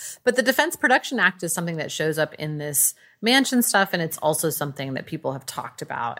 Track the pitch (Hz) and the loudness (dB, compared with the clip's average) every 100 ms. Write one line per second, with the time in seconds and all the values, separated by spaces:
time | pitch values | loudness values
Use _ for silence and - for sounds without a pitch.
0 | - - 247 226 247 262 311 - 285 262 | -14 -4 0 2 2 2 0 2 4 4
1 | - 240 180 - 170 180 170 165 143 - | 2 2 2 2 -4 -2 -2 -4 -4 -2
2 | 160 151 151 - 156 151 147 139 - - | -2 0 -2 -2 -6 -6 -4 0 0 -2
3 | _ - 220 262 254 247 233 202 190 180 | _ -4 2 4 4 2 4 4 2 0
4 | 165 - 156 156 165 147 143 139 135 131 | -2 0 0 2 0 -2 -4 -6 -6 -6
5 | - 135 135 135 - - 123 - - 135 | -6 -8 -6 -6 -8 -10 -10 -10 -10 -6
6 | 120 | -6